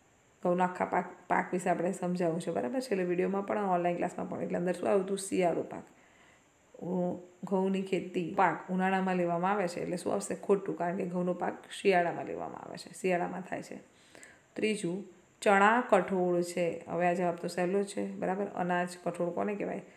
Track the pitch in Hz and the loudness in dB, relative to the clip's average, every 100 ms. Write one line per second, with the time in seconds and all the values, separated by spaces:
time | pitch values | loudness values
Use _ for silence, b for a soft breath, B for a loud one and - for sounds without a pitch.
0 | _ _ _ _ 180 180 180 180 185 180 | _ _ _ _ 0 2 2 0 0 0
1 | 180 - - 180 185 180 185 165 170 185 | -2 -6 0 0 2 0 0 0 0 -2
2 | 180 180 170 165 175 165 247 262 254 190 | -2 0 0 0 -2 -2 -2 -2 -2 -2
3 | 180 175 185 196 202 214 202 180 175 175 | 0 0 0 0 -2 -2 2 2 2 0
4 | 180 - 180 - 190 185 175 180 226 202 | -2 -4 -6 -4 -4 -2 0 0 2 2
5 | 185 196 - 190 175 160 - - - - | 2 -4 -2 2 2 2 -2 -8 -14 -20
6 | b b b b b _ _ - 170 180 | b b b b b _ _ -12 -4 -2
7 | 180 180 - - - 190 190 190 190 180 | -2 -4 -10 -14 -2 0 2 0 0 -2
8 | 180 190 160 - 180 160 - 185 185 190 | -2 -4 -2 2 4 2 -2 0 2 2
9 | 185 180 175 170 185 208 180 - 165 180 | 2 2 2 2 2 0 0 -2 -4 -4
10 | - 202 196 185 - 196 - 160 175 190 | -2 -2 -2 -4 2 2 2 -2 -2 -2
11 | 185 180 180 180 180 - - - 202 180 | -2 -2 -2 0 -2 -4 -10 -2 4 4
12 | 170 143 135 85 80 - 50 - - - | 4 -2 -6 -6 -6 -8 -12 -12 -14 -4
13 | 185 175 175 180 185 175 - - - B | 0 2 0 -6 -6 -8 -8 -14 -16 B
14 | B B B B B - 214 202 170 185 | B B B B B -2 -2 0 -2 -4
15 | 202 - - - 220 196 208 233 240 196 | -8 -16 -20 -2 4 8 8 6 6 4
16 | 180 190 180 175 175 - 170 - - 170 | 4 2 2 2 0 0 0 -2 -4 0
17 | 175 175 175 170 175 180 175 196 196 208 | 2 2 0 0 -4 -2 0 0 0 -4
18 | 196 196 180 190 202 - 180 175 180 - | -6 -2 -2 -2 -4 -2 0 0 -2 -4
19 | 175 170 175 175 202 202 185 196 - | -6 -2 -2 -2 -2 -2 -4 -6 -10